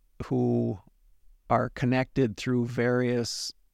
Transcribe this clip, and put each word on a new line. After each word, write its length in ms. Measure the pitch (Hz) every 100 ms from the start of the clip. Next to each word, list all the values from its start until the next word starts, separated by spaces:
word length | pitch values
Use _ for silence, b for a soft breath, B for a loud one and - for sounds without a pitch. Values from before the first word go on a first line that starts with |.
| _ -
who 540 | - 127 123 120 117 98 - _ _ - - - -
are 200 | 117 120
connected 640 | - 127 131 127 139 123 101
through 280 | 127 123
various 880 | 120 120 120 123 123 120 113 - - - _